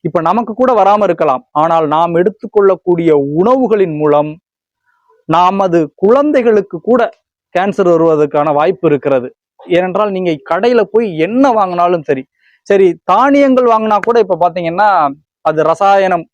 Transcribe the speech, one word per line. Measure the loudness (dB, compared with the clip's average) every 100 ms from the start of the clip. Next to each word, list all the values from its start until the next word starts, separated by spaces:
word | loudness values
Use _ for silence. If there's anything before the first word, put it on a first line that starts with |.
இப்ப | -4 -4
நமக்கு | -2 -2 -4
கூட | -2 0 2
வராம | 2 2
இருக்கலாம், | 0 0 -2 -2 _
ஆனால் | -4 0 0 0
நாம் | -2 0
எடுத்துக்கொள்ளக்கூடிய | 0 -2 -4 -6 -2 0 0 -2 -2 2
உணவுகளின் | 0 0 -2 0 0 0 0 -2 -2
மூலம் | 0 0 -2 -8 _ _ _ _ _ _ _ _
நமது | -4 0 0 0 0 0 -2
குழந்தைகளுக்கு | _ 2 2 2 0 2 0 -2 -8
கூட | -2 0 0 -6 _ _ _ -4
கேன்சர் | -4 -2 0
வருவதற்கான | 2 2 2 0 0 0
வாய்ப்பு | 0 0 0 0
இருக்கிறது. | 0 0 -2 -4 _ _ _ -4
ஏனென்றால், | -2 -2 -4 -4
நீங்க | -2 -4 -6 -4
கடையில | -2 0 0 0
போய் | -2 -2 -2
என்ன | -2 0 0
வாங்கினாலும் | 2 -2 0 0 0
சரி, | -2 -6 -6 _ _ _
சரி, | -2 2 2 0
தானியங்கள் | -2 2 2 2 2 2
வாங்கினா | 2 0 0 -2
கூட | 0 0
இப்ப | 0 0
பாத்தீங்கன்னா, | -2 -2 -6 -2 0 2 -2 -4 _ _
அது | -4 -2
ரசாயனம் | 0 0 2 2 2 -2 -6